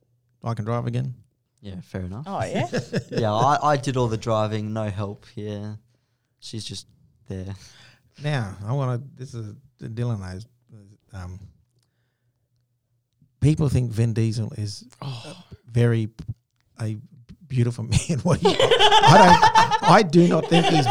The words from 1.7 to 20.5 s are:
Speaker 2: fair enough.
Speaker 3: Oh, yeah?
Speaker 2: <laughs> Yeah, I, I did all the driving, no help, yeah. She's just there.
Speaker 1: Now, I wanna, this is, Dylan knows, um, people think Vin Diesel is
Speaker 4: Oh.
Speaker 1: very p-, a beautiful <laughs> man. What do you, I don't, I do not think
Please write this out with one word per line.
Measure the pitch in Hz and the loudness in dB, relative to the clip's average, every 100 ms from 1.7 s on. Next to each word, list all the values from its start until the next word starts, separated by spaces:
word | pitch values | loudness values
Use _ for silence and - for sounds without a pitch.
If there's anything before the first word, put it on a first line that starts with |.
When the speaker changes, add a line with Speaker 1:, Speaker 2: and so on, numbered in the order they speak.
| 92 | -16
Speaker 2:
fair | - 98 | -12 -10
enough. | 90 101 156 | -10 -10 -10
Speaker 3:
Oh, | 180 | -8
yeah? | 92 202 330 139 - 143 - | -6 -4 -4 -6 -6 -8 -6
Speaker 2:
<laughs> | |
Yeah, | - 113 | -4 -2
I, | 107 131 147 147 | 0 2 2 0
I | 143 | 0
did | 131 131 | -2 -2
all | 117 | -2
the | 110 | -2
driving, | 120 110 107 107 107 | -2 -2 -2 -4 -6
no | 110 107 | -6 -6
help, | 95 101 104 - | -6 -8 -10 -16
yeah. | - 104 104 104 107 _ _ _ _ _ _ | -14 -10 -10 -12 -14 _ _ _ _ _ _
She's | - 113 | -14 -12
just | - 98 - _ _ _ - | -12 -14 -18 _ _ _ -14
there. | 95 92 92 - - - _ _ - | -12 -10 -14 -18 -20 -20 _ _ -12
Speaker 1:
Now, | 147 143 101 92 | -6 -6 -6 -10
I | 101 | -6
wanna, | 143 131 120 135 - | -4 -4 -6 -8 -18
this | 131 | -16
is, | 117 107 - _ _ | -14 -14 -16 _ _
Dylan | 131 113 120 107 | -14 -8 -6 -6
knows, | 92 92 117 _ _ 110 101 110 _ | -8 -14 -16 _ _ -20 -20 _ _
um, | 95 90 92 95 _ _ _ _ _ _ _ _ _ _ _ _ _ _ _ _ _ _ - | -16 -14 -16 -20 _ _ _ _ _ _ _ _ _ _ _ _ _ _ _ _ _ _ -2
people | 143 156 147 | 0 2 0
think | 123 123 | 0 -2
Vin | 107 117 | -2 -2
Diesel | 110 113 110 107 - | 0 -2 -2 -8 -8
is | 104 104 - - | -10 -10 -18 -14
Speaker 4:
Oh. | 135 120 185 180 - - - | -12 -12 -16 -20 -20 -20 -6
Speaker 1:
very | 117 120 113 110 | 0 2 0 -4
p-, | - - - _ _ _ - | -10 -14 -14 _ _ _ -12
a | 107 107 - - 117 - 165 | -10 -10 -14 -20 -20 -20 -8
beautiful | 127 117 120 | -2 -2 -2
<laughs> | |
man. | - - - 151 | -2 -2 0 -4
What | 180 143 | 0 2
do | 392 | 2
you, | - | 2
I | 523 494 415 415 403 277 - - 427 440 466 427 | 2 4 4 6 8 10 10 8 6 6 4 2
don't, | - | 6
I | 185 | 6
do | 190 170 175 | 6 4 4
not | 170 | 2
think | - | 2